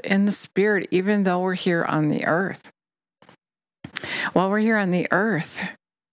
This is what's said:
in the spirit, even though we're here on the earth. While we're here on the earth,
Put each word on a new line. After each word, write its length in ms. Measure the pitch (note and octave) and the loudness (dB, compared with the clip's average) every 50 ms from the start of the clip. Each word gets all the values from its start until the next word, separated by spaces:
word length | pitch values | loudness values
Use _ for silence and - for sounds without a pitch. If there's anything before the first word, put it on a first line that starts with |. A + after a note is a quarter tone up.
| - | -2
in 200 | - G3 G3 G3+ | 0 2 2 2
the 80 | G#3 | 2
spirit, 560 | F#3+ - - - _ F#3+ G3 G#3+ G#3 F#3 - - | 2 0 0 0 _ 0 2 2 2 0 -2 0
even 340 | - F3+ F#3 G3+ G#3 G3+ G3 | 0 0 2 2 2 2 2
though 160 | F#3 F3+ F3+ | 2 0 0
we're 140 | F#3 F#3 F#3 | 0 -2 -2
here 300 | F#3 - F#3+ E3+ E3 - | -2 0 0 2 2 0
on 240 | - - D#3 D3+ D3+ | 0 0 0 0 0
the 160 | D3 - - | 0 0 0
earth. 440 | - D#3 F3 G3 - C#3 - - - _ _ _ _ _ _ _ _ _ _ - - - _ _ _ _ _ _ _ _ _ - - - - - - - - - - | 0 0 0 0 -2 -6 -10 -14 -20 _ _ _ _ _ _ _ _ _ _ -20 -20 -20 _ _ _ _ _ _ _ _ _ -20 -12 -10 -10 -8 -6 -6 -6 -6 -2
While 180 | - E3 F#3 F#3+ | 0 0 0 2
we're 80 | G3+ G#3+ | 0 0
here 160 | G#3+ A3+ A3+ | 2 2 2
on 140 | G#3+ G3 F#3 | 2 2 0
the 180 | F3+ F3 - - | 0 0 0 0
earth, 520 | - F3+ G#3 A3+ F#3+ E3 - - - - F#3 - - - _ _ _ _ _ _ | 0 0 2 0 0 -2 -4 -6 -8 -10 -10 -10 -12 -16 _ _ _ _ _ _